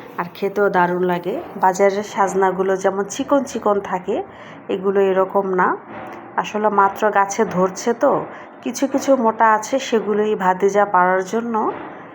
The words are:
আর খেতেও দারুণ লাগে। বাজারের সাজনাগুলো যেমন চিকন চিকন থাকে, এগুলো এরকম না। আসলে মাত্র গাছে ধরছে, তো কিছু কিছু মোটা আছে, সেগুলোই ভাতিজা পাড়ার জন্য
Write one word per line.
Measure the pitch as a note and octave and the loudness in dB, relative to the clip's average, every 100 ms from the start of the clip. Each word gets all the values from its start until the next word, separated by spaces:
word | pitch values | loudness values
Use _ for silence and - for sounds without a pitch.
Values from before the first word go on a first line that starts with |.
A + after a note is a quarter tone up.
| - - | -14 -10
আর | F3 - | -10 -6
খেতেও | G3 G3 G3+ | -4 0 2
দারুণ | F3+ F3 F3+ | 4 2 2
লাগে। | F3+ F3 E3+ C#4 - - | 0 0 -2 -6 -8 0
বাজারের | F#3 F3+ G3 G3 | 2 4 4 2
সাজনাগুলো | G#3 - G3 F#3 F#3+ F#3 F#3+ F#3+ | -4 0 0 2 2 2 0 0
যেমন | F#3+ F#3+ G3 | 0 -2 -4
চিকন | - C4+ C#4+ B3+ | -4 0 0 0
চিকন | A3+ G#3+ G3+ | -2 0 0
থাকে, | G3 F#3 F#3 C4 G4+ - - - - | -2 -6 -4 -6 -6 -12 -20 -16 -8
এগুলো | G3 F#3+ G3 | -4 0 2
এরকম | G3 F#3+ F#3 G3 G3 | 2 2 2 0 0
না। | F#3 G3+ F#4+ - - - - - - | 2 0 0 -8 -16 -16 -16 -10 -6
আসলে | F3+ G#3+ G#3+ | -4 0 0
মাত্র | G3+ G3 G3 G#3+ | 4 2 2 0
গাছে | G3+ G3 - G3+ | 2 0 0 -2
ধরছে, | F3 F#3 F#3 A#3+ A#3 | 0 0 0 -4 0
তো | C#4 E3+ D3 - - - | 2 0 -4 -12 -18 -12
কিছু | B3+ A#3+ C4+ | -10 -4 -2
কিছু | C4+ C#4 C4 | 0 2 2
মোটা | A3+ A3 A3+ | 2 2 4
আছে, | G#3+ - C4+ | 4 0 -4
সেগুলোই | - A3+ G3 G#3 G#3+ G#3 | 0 -2 0 0 0 0
ভাতিজা | F#3 F#3 G3 G3+ G3+ | 0 2 2 2 2
পাড়ার | F3+ F3+ F#3 F#3 | 4 4 2 0
জন্য | A3+ A#3 A3 C#4 - - - - | -4 -4 -2 -2 -4 -10 -16 -18